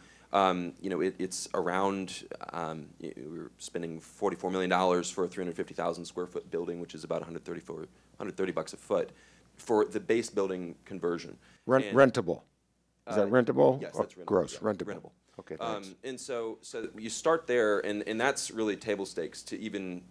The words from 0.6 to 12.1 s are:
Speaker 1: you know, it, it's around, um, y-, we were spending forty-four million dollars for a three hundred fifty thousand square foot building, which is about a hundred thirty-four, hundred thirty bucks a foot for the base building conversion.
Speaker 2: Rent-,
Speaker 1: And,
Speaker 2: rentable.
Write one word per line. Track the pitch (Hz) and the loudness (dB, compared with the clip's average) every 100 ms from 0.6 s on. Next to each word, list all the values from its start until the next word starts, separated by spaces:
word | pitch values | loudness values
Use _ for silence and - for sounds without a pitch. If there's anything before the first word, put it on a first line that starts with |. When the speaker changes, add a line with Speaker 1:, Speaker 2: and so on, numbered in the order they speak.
| 87 - | -2 -6
Speaker 1:
you | 95 | -4
know, | 87 | 0
it, | 92 92 | 0 -2
it's | 92 - - | -6 -6 -4
around, | - 87 90 98 98 92 - - - - | -2 0 2 0 0 -4 -10 -12 -14 -10
um, | 85 80 80 76 - | -6 -6 -6 -12 -12
y-, | - - | -12 -10
we | 73 82 | -10 -10
were | 73 - | -12 -14
spending | - 87 85 80 | -8 -6 -6 -8
forty-four | - - 101 87 92 | -12 -2 0 0 0
million | 92 92 | 2 4
dollars | 90 92 90 85 | 4 4 4 2
for | - | -2
a | 87 | -2
three | 95 | -2
hundred | 90 82 | -6 -4
fifty | 87 | -6
thousand | - 85 85 85 | -2 -2 -2 -6
square | - - | -6 -6
foot | - - | -8 -6
building, | 85 87 87 | -4 -4 -6
which | 87 | -8
is | 78 | -10
about | 80 80 | -6 -4
a | |
hundred | 80 82 | -4 -10
thirty-four, | 87 85 - 80 85 _ _ - | -10 -10 -10 -12 -12 _ _ -12
hundred | 101 85 | -8 -4
thirty | 92 | -2
bucks | 80 80 | -2 -6
a | - | -8
foot | - 95 80 - - - _ - | -2 0 0 -6 -20 -20 _ -10
for | - 107 | 2 4
the | 107 107 | 4 0
base | - 113 113 | 0 0 0
building | 101 95 90 85 - | 0 0 -2 -6 -10
conversion. | - 98 87 82 82 50 - - - | -12 -4 -2 -2 -6 -16 -20 -8 2
Speaker 2:
Rent-, | 131 107 | 4 6
Speaker 1:
And, | 113 | 8
Speaker 2:
rentable. | 135 | 8